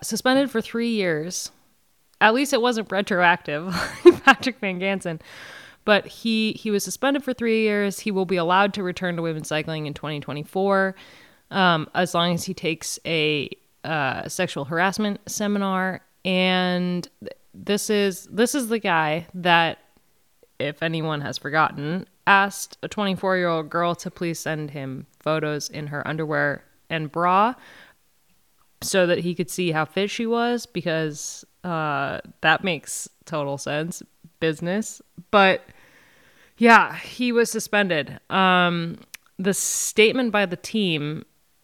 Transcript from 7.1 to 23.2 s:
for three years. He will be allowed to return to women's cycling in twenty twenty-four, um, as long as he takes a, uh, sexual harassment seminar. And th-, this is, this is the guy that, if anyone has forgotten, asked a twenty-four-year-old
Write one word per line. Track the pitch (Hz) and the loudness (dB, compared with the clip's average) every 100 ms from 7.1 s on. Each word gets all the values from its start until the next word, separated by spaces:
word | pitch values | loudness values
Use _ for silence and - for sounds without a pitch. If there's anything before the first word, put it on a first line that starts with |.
| 277 | 0
for | 262 | -2
three | 254 233 220 | -2 0 2
years. | 220 208 202 185 | 2 2 0 -2
He | 220 | -4
will | 190 185 | -2 0
be | 185 | 0
allowed | 165 185 202 208 | 2 4 2 0
to | |
return | 180 175 185 170 | -6 -4 -4 -2
to | |
women's | 165 156 151 | -4 -4 -4
cycling | 156 160 156 151 | -4 -4 -6 -6
in | |
twenty | 151 147 147 | -8 -8 -8
twenty-four, | 143 135 151 190 196 196 190 185 - - - _ - | -8 -8 -6 -2 2 2 0 -4 -16 -20 -20 _ -6
um, | 190 180 160 151 - | 2 4 2 0 -2
as | 180 | 0
long | 175 175 | 2 0
as | 170 | 0
he | - | -4
takes | 185 165 160 - - - | -6 -4 -4 -6 -8 -4
a, | 165 151 147 - - _ _ - | 0 0 0 -4 -10 _ _ -6
uh, | 156 135 - - | -2 -2 -4 -6
sexual | - 180 - 135 | -4 -4 -4 -4
harassment | 165 185 185 208 202 - | 0 0 0 -4 -4 -8
seminar. | - 208 202 196 185 190 180 _ _ 190 | -6 -2 -2 -2 -2 -2 -6 _ _ -2
And | 185 185 185 180 180 180 180 - - | 2 2 2 0 0 -2 -4 -6 -14
th-, | - - _ 190 | -18 -18 _ -10
this | 190 202 - | -2 -2 0
is, | 208 202 175 - | 0 0 -2 -6
this | 196 240 | 0 0
is | 294 226 | 0 -2
the | 226 | -2
guy | 202 165 156 160 165 | 2 2 2 -2 -6
that, | 185 175 170 165 - _ _ _ _ _ _ _ - | -2 4 4 4 -2 _ _ _ _ _ _ _ -6
if | 143 151 | -6 -4
anyone | 165 165 156 147 | -4 -2 -2 -4
has | 143 - | -6 -8
forgotten, | 147 156 151 147 147 180 - _ - | -2 2 2 0 -4 -4 -8 _ 4
asked | 196 196 - - - | 4 4 -4 -14 -12
a | - | -10
twenty-four-year-old | - 202 180 | -4 -2 0